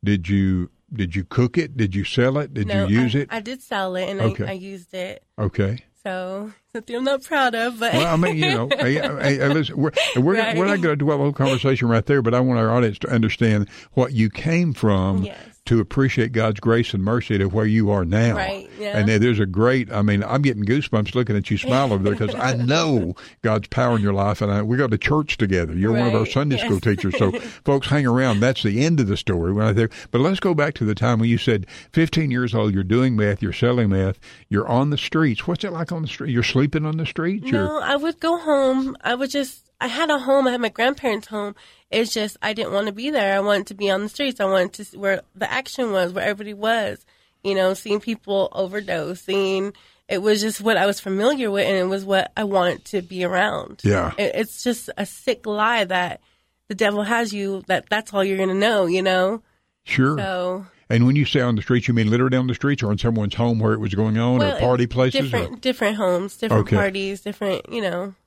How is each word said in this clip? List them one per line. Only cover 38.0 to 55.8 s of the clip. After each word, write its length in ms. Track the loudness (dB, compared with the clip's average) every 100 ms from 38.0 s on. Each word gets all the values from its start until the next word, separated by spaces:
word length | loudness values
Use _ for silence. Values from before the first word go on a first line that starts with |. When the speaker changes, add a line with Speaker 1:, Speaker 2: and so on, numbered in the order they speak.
| -2 -2
Speaker 2:
go 180 | -2 -2
home. 580 | 0 2 2 2 -2 -6
I 120 | -4 -4
would 140 | -2
just, 400 | -4 -6 -10 _ _
I 60 | -6
had 220 | -4 0
a 100 | 0
home. 280 | 2 2 4
I 40 |
had 100 | 0
my 80 | -4
grandparents' 580 | 0 0 0 -2 -4 -6
home. 260 | -8 -8 -10 -20 _ _
It's 240 | -2 -2
just, 240 | -2 -4 -4
I 120 | -6
didn't 180 | -4 -2
want 140 | -2 -2
to 60 |
be 160 | -4 -4
there. 260 | 0 0 0
I 40 |
wanted 260 | 2 0 -2
to 60 |
be 160 | -4 -2
on 140 | -2
the 60 | -2
streets. 300 | -4 -6 -2
I 60 | 0
wanted 280 | 2 0
to 80 | -4
s-, 120 | -18 -6
where 260 | -2 -2 -4 -8
the 160 | -4
action 400 | -4 -6 -6 -2
was, 220 | 0 -2
where 100 | -2
everybody 300 | -4 -4 -8
was, 520 | -6 -2 -2 -2 -8 _ _ _ _
you 120 | -4 0
know, 180 | 2
seeing 260 | 0 -2 -4
people 500 | -2 -8 -2 -2 0 -2 -4 -4 -6 -6
overdosing. 760 | -4 -8 -4 -2 0 -2 -4 -8 _ _ _
It 140 | -2
was 200 | 2 2
just 200 | 0 -2
what 160 | 0 2
I 80 | 2
was 140 | 0
familiar 500 | -4 0 2 0 -2
with, 160 | 0 0
and 100 | 0
it 80 | 0
was 180 | -2 0
what 260 | 0 0 -4
I 80 |
wanted 420 | 0 2 2 -2 -4
to 160 | -6
be 220 | -6 -4
around. 580 | -2 2 0 0 -8 -4
Speaker 1:
Yeah. 280 | 0 2 0 -2
Speaker 2:
It, 140 | -2 -2
it's 280 | -4 -4
just 260 | -4 -4 -6 -8
a 80 | -8
sick 400 | -6 -4 -4 -4
lie 400 | -2 0 0